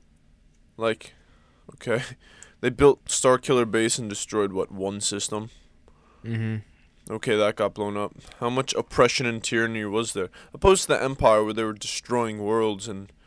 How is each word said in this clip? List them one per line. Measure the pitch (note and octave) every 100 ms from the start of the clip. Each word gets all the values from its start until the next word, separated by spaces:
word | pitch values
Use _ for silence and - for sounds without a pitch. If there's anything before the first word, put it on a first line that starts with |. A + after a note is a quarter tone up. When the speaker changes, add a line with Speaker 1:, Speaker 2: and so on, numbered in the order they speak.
| _ _ _ _ _ _ _ -
Speaker 1:
Like, | A2 A2 - - _ _ _ _ -
okay. | - B2 A2+ -
<laughs> | - - - - _
They | B2
built | B2 C#3+ -
Starkiller | - - B2+ B2+ - B2+ A2+
Base | A2+ A2+ B2+
and | A2
destroyed, | G2 - A2 G2
what, | F#2+ -
one | F#2+ F#2+ G2+
system? | - B2+ - G#2+ A2 - _ _ _ _ _ _
Speaker 2:
Mm-hmm. | A2+ A2+ A2 A2 - _ _ _ -
Speaker 1:
Okay, | A2 C3 G#2+
that | G#2
got | A2 G2+
blown | G#2+ G2+ G2+
up. | G2+ - - -
How | A#2+
much | B2+ C3
oppression | - - - A#2+ - A#2+
and | A2+
tyranny | - A#2 A2+ A2+
was | G#2 G#2+ A2+
there? | G2+ F2 - -
Opposed | - G3 F#3+
to | -
the | C#3+
Empire, | C3+ C3+ A#2+ G#2+
where | G#2+
they | A2
were | A2
destroying | G#2 - - - B2 A2+ G#2+
worlds | G#2 A2+ A2 G2 G#2
and | F#2+ G2 _